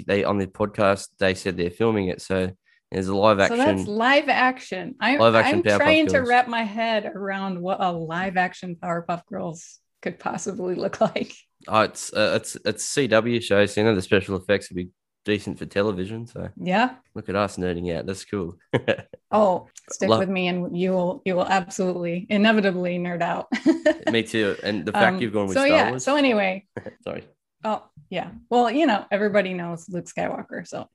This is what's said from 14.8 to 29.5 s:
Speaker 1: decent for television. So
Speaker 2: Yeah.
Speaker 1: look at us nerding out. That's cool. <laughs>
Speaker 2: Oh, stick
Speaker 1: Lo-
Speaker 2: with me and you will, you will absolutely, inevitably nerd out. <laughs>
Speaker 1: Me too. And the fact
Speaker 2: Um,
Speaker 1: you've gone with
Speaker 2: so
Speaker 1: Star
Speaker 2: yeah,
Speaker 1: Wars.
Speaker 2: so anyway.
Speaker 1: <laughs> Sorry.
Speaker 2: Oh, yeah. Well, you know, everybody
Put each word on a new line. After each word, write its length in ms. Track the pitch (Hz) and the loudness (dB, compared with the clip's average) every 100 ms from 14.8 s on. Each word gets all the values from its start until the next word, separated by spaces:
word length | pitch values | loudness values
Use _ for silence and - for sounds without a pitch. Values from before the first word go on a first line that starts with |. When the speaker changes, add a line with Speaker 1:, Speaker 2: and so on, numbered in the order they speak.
| 90 _ _ _ - | -8 _ _ _ -2
Speaker 1:
decent 320 | 104 101 - | -2 -2 -10
for 80 | 76 | -4
television. 600 | 98 107 90 95 113 117 | -2 0 -2 -6 -8 -12
So 220 | - 87 - | -12 -12 -8
Speaker 2:
Yeah. 400 | 180 196 254 - _ 107 | -2 0 0 -4 _ -12
Speaker 1:
look 120 | - | -4
at 60 | 95 | -2
us 220 | 101 - | -2 -2
nerding 360 | 90 87 87 82 | -2 -2 -4 -4
out. 80 | 90 | -6
That's 180 | 95 - | -8 -6
cool. 320 | 101 85 - - | -6 -6 -10 -4
<laughs> 120 | 131 - 110 - - - | -2 0 -2 -4 -18 0
Speaker 2:
Oh, 360 | 214 196 180 - - - | 4 4 2 -4 -20 -14
stick 180 | - 196 | -4 -2
Speaker 1:
Lo- 100 | 220 | -2
Speaker 2:
with 100 | 190 | -4
me 180 | 185 180 | -4 -4
and 300 | 180 180 175 | -4 -6 -4
you 140 | 185 | -2
will, 300 | 185 180 - 190 | -2 -4 -6 -6
you 100 | 180 | -4
will 120 | - | -2
absolutely, 800 | 190 180 - 185 180 170 175 202 | -2 -4 -6 -4 -4 -6 -6 -2
inevitably 680 | 208 220 214 196 180 180 175 | 2 2 4 2 0 -4 -4
nerd 220 | 175 175 | -4 -4
out. 260 | 170 180 - 233 311 - 302 330 - | -4 -4 -6 -2 0 2 2 0 0
<laughs> 60 | |
Speaker 1:
Me 120 | 113 | 0
too. 320 | 110 113 101 - | 2 0 0 0
And 220 | 101 104 87 | -2 -2 -2
the 60 | |
fact 220 | 101 98 185 | 4 4 2
Speaker 2:
Um, 60 | |
Speaker 1:
you've 120 | 110 | -2
gone 140 | 104 98 | 0 0
with 80 | 269 | 2
Speaker 2:
so 80 | 269 | 2
Speaker 1:
Star 120 | 302 | 2
Speaker 2:
yeah, 120 | 220 | 0
Speaker 1:
Wars. 140 | 131 254 | -2 0
Speaker 2:
so 100 | 294 | 2
anyway. 500 | 269 214 190 196 _ - | 2 2 0 -4 _ -14
Speaker 1:
<laughs> 180 | - - | -14 -14
Sorry. 220 | - - - _ _ _ | -12 -12 -12 _ _ _
Speaker 2:
Oh, 200 | 220 208 - - - | -6 -6 -8 -20 -10
yeah. 200 | 180 175 233 - | -8 -8 -12 0
Well, 200 | 240 233 | 2 4
you 140 | 269 311 | 4 2
know, 180 | 208 - | 2 0
everybody 420 | 202 208 202 185 | 0 2 2 0